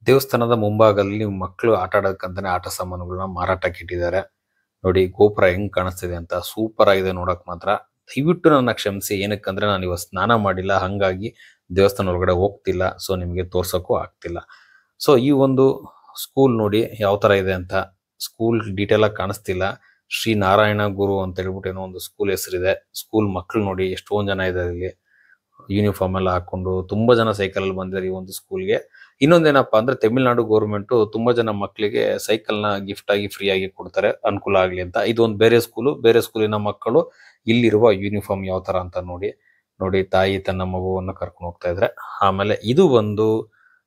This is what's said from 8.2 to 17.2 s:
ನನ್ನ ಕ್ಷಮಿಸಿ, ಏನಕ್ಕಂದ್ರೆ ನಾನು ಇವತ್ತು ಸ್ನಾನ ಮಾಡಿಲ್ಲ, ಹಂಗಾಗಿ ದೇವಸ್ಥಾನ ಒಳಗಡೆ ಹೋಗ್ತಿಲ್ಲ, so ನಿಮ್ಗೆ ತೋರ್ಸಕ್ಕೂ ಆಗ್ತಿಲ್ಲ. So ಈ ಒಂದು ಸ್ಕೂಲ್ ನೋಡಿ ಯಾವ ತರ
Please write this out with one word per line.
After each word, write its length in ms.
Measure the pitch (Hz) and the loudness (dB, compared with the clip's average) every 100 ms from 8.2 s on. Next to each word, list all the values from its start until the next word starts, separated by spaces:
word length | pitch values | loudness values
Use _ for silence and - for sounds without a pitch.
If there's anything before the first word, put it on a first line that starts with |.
| 151 175 160 | 0 2 4
ನನ್ನ 220 | 147 123 | 4 2
ಕ್ಷಮಿಸಿ, 440 | 110 104 98 - 101 | 0 -4 -6 -4 -2
ಏನಕ್ಕಂದ್ರೆ 520 | 101 104 101 95 104 | -2 -4 -4 -2 -2
ನಾನು 160 | 98 | 0
ಇವತ್ತು 260 | 90 87 - | -2 -6 -8
ಸ್ನಾನ 260 | 92 101 117 | -4 0 2
ಮಾಡಿಲ್ಲ, 380 | 101 92 95 | 2 -2 0
ಹಂಗಾಗಿ 640 | 98 95 101 95 92 110 _ - _ _ 90 | 0 0 -2 -2 -2 -8 _ -20 _ _ 2
ದೇವಸ್ಥಾನ 340 | 98 - 98 | 2 2 -2
ಒಳಗಡೆ 220 | 87 92 | 0 0
ಹೋಗ್ತಿಲ್ಲ, 520 | 90 98 - - 90 92 - | 2 0 -2 -6 -2 -2 -4
so 240 | - 92 | -6 -4
ನಿಮ್ಗೆ 240 | 87 87 | -4 -6
ತೋರ್ಸಕ್ಕೂ 520 | 90 90 87 90 85 107 | -4 -4 -2 -4 -2 -4
ಆಗ್ತಿಲ್ಲ. 420 | 87 _ 87 85 - - _ _ _ _ | -4 _ -12 -12 -14 -20 _ _ _ _
So 200 | - 139 | 4 4
ಈ 100 | 131 | 4
ಒಂದು 360 | 143 135 131 135 - - _ _ - | 4 4 4 2 2 -10 _ _ -16
ಸ್ಕೂಲ್ 340 | - - 135 113 | -10 2 4 4
ನೋಡಿ 320 | 104 107 113 - | 2 0 -2 -2
ಯಾವ 180 | 104 | 0
ತರ 140 | 101 | 4